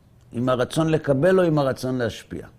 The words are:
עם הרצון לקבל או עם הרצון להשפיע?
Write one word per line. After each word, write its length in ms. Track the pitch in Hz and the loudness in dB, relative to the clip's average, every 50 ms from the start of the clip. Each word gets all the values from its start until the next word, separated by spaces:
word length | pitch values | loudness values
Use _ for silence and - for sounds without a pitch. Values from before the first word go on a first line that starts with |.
| _ _ _ _ _ - | _ _ _ _ _ -12
עם 180 | - 113 123 127 | -8 -4 -2 0
הרצון 400 | 127 117 127 120 - 160 160 160 | 0 0 0 -2 0 0 0 2
לקבל 500 | 156 151 156 143 139 131 147 185 190 190 | 0 0 0 0 0 2 4 4 4 4
או 40 | 180 | 4
עם 140 | 170 156 151 | 4 2 2
הרצון 400 | 139 131 123 - - 131 127 127 | 0 0 -2 -4 -4 -4 -4 -2
להשפיע? 480 | 123 110 - - - - - 76 - - - | -2 -4 -4 -8 -12 -12 -12 -12 -12 -14 -20